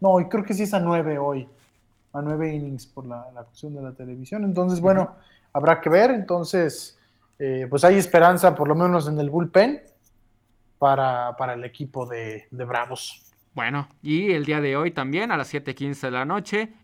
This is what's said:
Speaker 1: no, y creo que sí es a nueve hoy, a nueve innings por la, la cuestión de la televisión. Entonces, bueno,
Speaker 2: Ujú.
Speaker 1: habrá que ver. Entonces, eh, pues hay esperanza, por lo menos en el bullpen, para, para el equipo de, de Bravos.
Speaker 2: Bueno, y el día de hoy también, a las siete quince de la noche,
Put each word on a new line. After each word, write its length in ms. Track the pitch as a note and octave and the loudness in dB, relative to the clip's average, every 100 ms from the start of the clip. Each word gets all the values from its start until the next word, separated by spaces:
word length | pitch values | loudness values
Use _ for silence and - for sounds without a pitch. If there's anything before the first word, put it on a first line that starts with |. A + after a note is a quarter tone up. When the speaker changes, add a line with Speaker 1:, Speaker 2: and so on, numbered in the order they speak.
Speaker 1:
no, 180 | F#3+ F#3 | 2 2
y 100 | F3+ | 2
creo 160 | A3+ | -2
que 100 | G3+ | -2
sí 80 | G3 | -4
es 120 | G#3 | -2
a 60 | G3+ | 0
nueve 380 | E3+ E3+ D#3+ D3 | 0 0 -2 -2
hoy, 280 | C#3+ C3+ A#2+ _ _ _ _ _ _ | -4 -4 -8 _ _ _ _ _ _
a 100 | C#3+ | -8
nueve 320 | D3 D3+ D#3+ | -6 -4 -4
innings 320 | D3+ C#3+ C3 - | -6 -8 -10 -14
por 200 | - B2+ | -18 -14
la, 200 | A#2+ B2+ | -14 -16
la 100 | B2 | -20
cuestión 300 | A#2 _ D3+ | -20 _ -14
de 80 | C#3+ | -12
la 100 | C3+ | -14
televisión. 520 | B2+ B2+ B2+ B2+ G#3+ | -14 -16 -14 -10 -6
Entonces, 360 | G3+ F3+ F3+ F3 | -2 0 0 2
bueno, 220 | F3+ F#3+ | 2 2
Speaker 2:
Ujú. 100 | F3 - _ _ _ | 2 -6 _ _ _
Speaker 1:
habrá 280 | C#3+ D3 D#3+ | 0 2 4
que 80 | D#3+ | 4
ver. 220 | E3+ A#3+ | 6 6
Entonces, 880 | B3 F#3+ F3 E3 F#3 D#3+ - - _ _ _ _ - | 2 -2 -4 0 0 0 -2 -14 _ _ _ _ -8
eh, 280 | C#3 C3 B2+ | -6 -4 -2
pues 140 | C#3 | 4
hay 120 | E3+ G3 | 6 6
esperanza, 580 | F#3 E3+ E3+ F3 F3+ | 6 6 6 6 4
por 140 | D3 D3 | 4 2
lo 60 | |
menos 340 | D#3 F3+ F3 D3 | 2 2 2 0
en 100 | D3+ | -2
el 120 | C#3+ | -2
bullpen, 520 | D#3 E3+ F#3+ A3+ D4 - _ _ _ _ _ _ _ _ - | -2 2 4 4 2 -10 _ _ _ _ _ _ _ _ 0
para, 560 | C#3 C#3 C3 B2 A#2+ A#2+ | 2 2 0 -2 -6 -6
para 180 | C3 | -8
el 100 | A#2+ | -8
equipo 420 | B2 - C#3 C3+ B2 | -12 -12 -12 -10 -10
de, 400 | A#2 A2+ A2 - | -10 -10 -12 -14
de 140 | B2+ | -12
Bravos. 580 | B2 A#2+ A#2+ B2 - - _ _ _ | -6 -6 -6 -8 -14 -18 _ _ _
Speaker 2:
Bueno, 340 | C3+ A#2 C#3+ C#3+ _ | -6 -4 -4 -8 _
y 300 | D3 D#3 G3+ | -4 0 0
el 140 | E3 D3 | 0 -2
día 160 | D3+ | -2
de 140 | C#3+ C3+ | -2 -2
hoy 160 | E3+ | -2
también, 380 | D#3+ C3+ D#3 A#3 | -4 -4 -4 -2
a 60 | E3+ | -4
las 120 | C3 | -4
siete 260 | C#3+ C#3 | -8 -8
quince 320 | B2+ C3+ C#3 C3 | -8 -8 -6 -6
de 40 | |
la 140 | B2+ | -4
noche, 480 | C3+ G3 F3+ G3+ A3 - | -4 -6 -4 -6 -6 -10